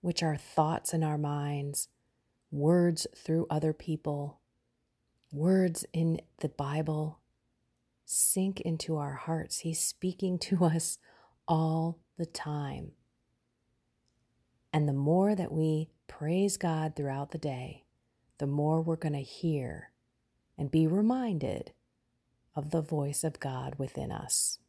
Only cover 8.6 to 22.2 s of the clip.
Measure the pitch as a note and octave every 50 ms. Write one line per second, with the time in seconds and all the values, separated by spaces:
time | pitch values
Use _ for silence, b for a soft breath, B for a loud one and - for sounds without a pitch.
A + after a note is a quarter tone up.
8.6 | - - E3 D#3 - - D#3+ D3+ C#3+ C#3+ C#3 C3+ - - D#3+ D#3+ D#3 - - -
9.6 | - D#3+ E3 D#3 - - - _ - F#3 F3+ - - F#3 F3+ F3 - - G3 F3
10.6 | F3+ E3+ D#3 E3 - - - b b b b b b b b b _ - E3 D#3+
11.6 | D#3+ D#3+ D#3+ D#3+ D#3+ E3 E3 - _ _ _ - E3+ E3 - - - D3+ D3+ D3
12.6 | C#3+ C#3 C#3 C3 - - - _ _ _ _ _ _ _ _ _ _ _ _ _
13.6 | _ _ _ _ _ _ _ _ _ _ _ _ _ _ _ _ _ _ _ _
14.6 | _ _ - D#3+ D3+ D3 C#3 C#3 C#3 D3 E3 F3+ F#3+ G3+ G#3+ F#3 F3 - - D#3+
15.6 | D#3 D#3+ D#3 D#3 D#3+ - _ _ _ _ - - D3+ D3+ E3+ F#3 G3 G3+ F#3+ -
16.6 | - F3 D#3+ D#3 D#3 D#3 D3+ - C#3+ C#3 C3+ C3+ C#3+ C#3+ - E3 - D3+ C3+ B2+
17.6 | B2+ C3 - - _ _ _ _ _ _ _ _ _ _ _ _ D3 C#3 C#3 D3
18.6 | D3 D3+ D#3+ D#3+ D#3+ E3 E3 D#3+ - D#3+ D3 C#3+ C3+ - - - - E3 D#3 D3
19.6 | C3 A#2+ D2+ - - - _ _ _ _ _ _ _ _ _ _ _ _ _ -
20.6 | D3 C#3 - D#3+ D#3+ D#3+ E3 G3 G#3+ A3 B3 C4 B3+ A#3 G3 D#3 - - - -
21.6 | - - - _ _ _ _ _ _ _ _ _